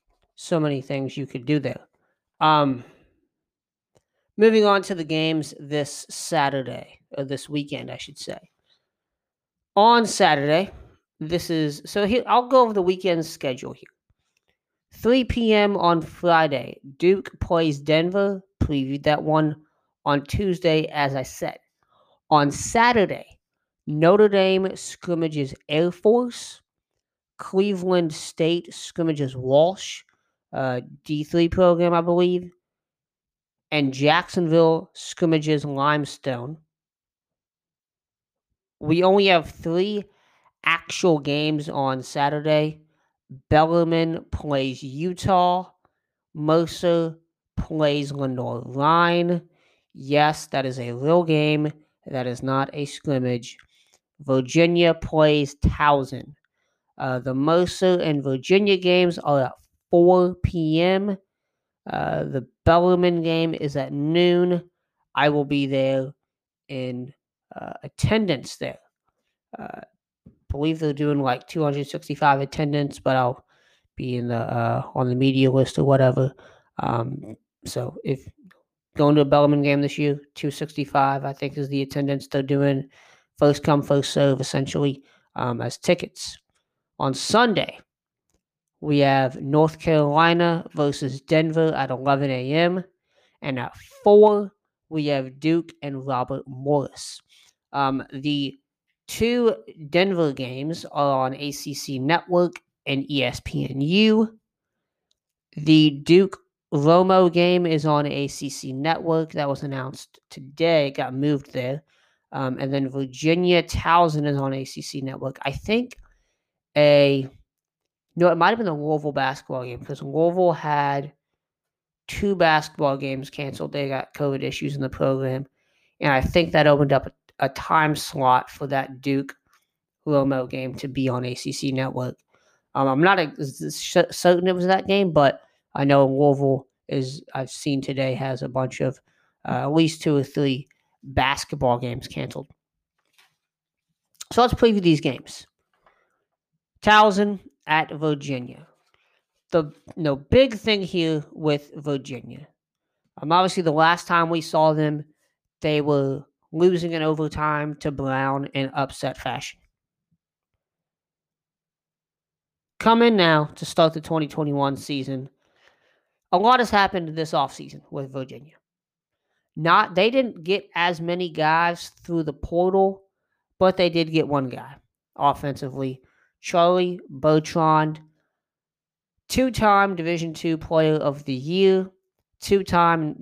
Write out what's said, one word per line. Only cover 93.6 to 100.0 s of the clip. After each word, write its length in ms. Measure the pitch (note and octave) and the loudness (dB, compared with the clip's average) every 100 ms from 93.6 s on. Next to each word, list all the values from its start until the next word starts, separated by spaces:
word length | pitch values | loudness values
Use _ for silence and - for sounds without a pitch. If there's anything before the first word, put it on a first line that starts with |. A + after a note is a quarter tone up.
| A#2+ - - - | -8 -12 -20 -2
four, 480 | G#3 G#3 G#3+ G#3 G3+ - _ _ _ | 6 8 8 6 -2 -12 _ _ _
we 180 | D#3+ D3 | -4 -2
have 320 | C#3 C3 C3+ | -2 -4 -4
Duke 320 | D#3 E3 E3 - | 0 0 -2 -10
and 240 | C#3+ C3+ C#3 | -10 -8 -6
Robert 380 | B2 B2+ C3+ C#3 | -4 -4 -8 -10
Morris. 720 | C3 C#3 D3 C3 - - - _ _ _ _ _ | -8 0 0 -2 -10 -16 -18 _ _ _ _ _
Um, 320 | C#3 C3+ C3+ - | -4 -2 -2 -8
the 460 | C#3 D3 C#3+ C#3 - _ _ _ _ - | -8 -4 -4 -6 -10 _ _ _ _ -14
two 480 | - A3+ B3 A#3 - - - C#3+ | -2 0 2 0 0 -8 -20 -2
Denver 420 | F3 | 2